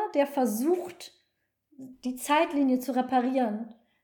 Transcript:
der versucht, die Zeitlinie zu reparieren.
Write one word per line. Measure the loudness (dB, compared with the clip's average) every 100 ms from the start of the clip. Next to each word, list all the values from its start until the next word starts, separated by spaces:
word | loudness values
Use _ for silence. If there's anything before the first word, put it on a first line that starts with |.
| -2
der | 0 0
versucht, | 2 0 0 0 0 -2 -12 -20 _ _ _ _ _ _ -20
die | -20 -10 -8 -8
Zeitlinie | 0 2 2 2 2 2
zu | 0 -2
reparieren. | 2 2 2 2 0 -2 -8 -16 _ _